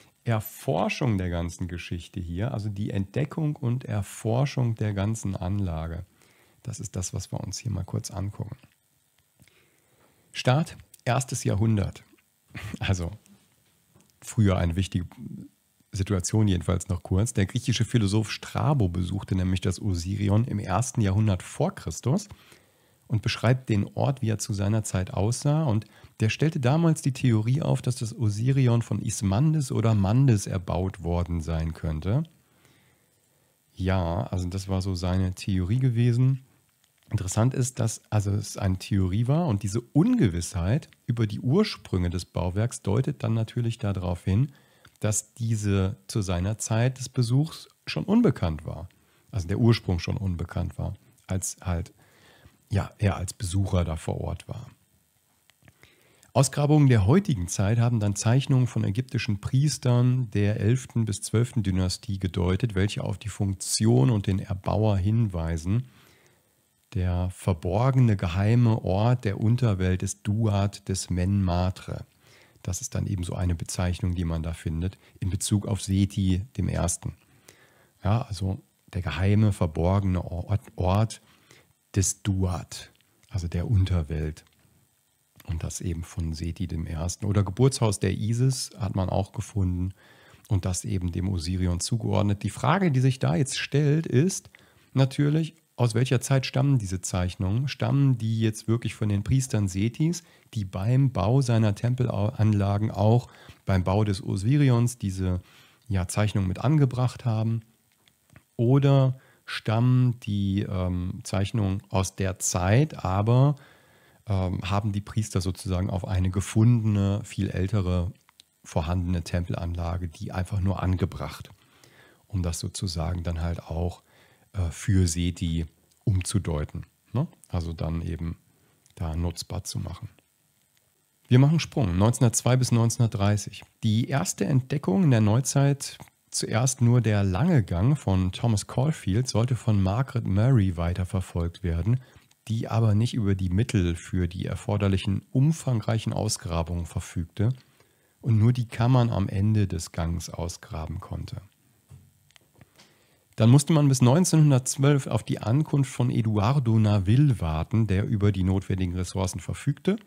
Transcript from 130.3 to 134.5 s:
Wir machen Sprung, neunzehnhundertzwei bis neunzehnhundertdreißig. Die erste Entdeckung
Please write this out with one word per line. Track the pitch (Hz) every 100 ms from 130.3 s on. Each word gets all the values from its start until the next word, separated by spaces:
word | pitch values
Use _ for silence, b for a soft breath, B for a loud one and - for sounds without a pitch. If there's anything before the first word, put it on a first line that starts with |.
| _ _ _ _ _ _ _ _ _ -
Wir | 123
machen | 139 160
Sprung, | - - 101 87
neunzehnhundertzwei | 107 123 120 - 120 127
bis | 127
neunzehnhundertdreißig. | 117 113 - 117 101 101 104 - - - _
Die | 110 107 127
erste | 135 190 -
Entdeckung | 202